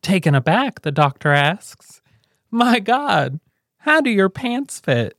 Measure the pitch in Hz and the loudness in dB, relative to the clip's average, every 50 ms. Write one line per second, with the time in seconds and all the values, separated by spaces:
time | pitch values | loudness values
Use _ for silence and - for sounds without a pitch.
0 | - - 196 185 151 165 147 135 123 156 165 226 269 269 - - _ 156 143 147 | -2 -2 -2 0 2 2 2 2 2 2 0 0 0 -2 -6 -8 _ -6 0 2
1 | 151 139 135 _ - 151 143 143 143 147 175 208 - - - _ _ - - _ | 2 0 0 _ 0 2 2 4 2 2 -2 -4 -10 -20 -20 _ _ -20 -20 _
2 | _ _ _ _ _ _ _ _ _ _ - 233 240 247 233 240 196 202 240 262 | _ _ _ _ _ _ _ _ _ _ -2 0 2 2 2 0 0 -2 -2 -2
3 | 294 285 196 160 143 131 135 151 _ _ _ _ _ _ _ _ _ 302 302 320 | 0 0 0 0 -2 -2 -6 -10 _ _ _ _ _ _ _ _ _ 0 2 2
4 | 294 240 226 196 190 190 190 - - 247 240 262 277 262 - - _ - 135 120 | 2 0 2 2 0 0 -2 -4 -6 -6 -4 -4 -6 -8 -12 -12 _ -2 0 0
5 | 117 92 - | -2 -4 -8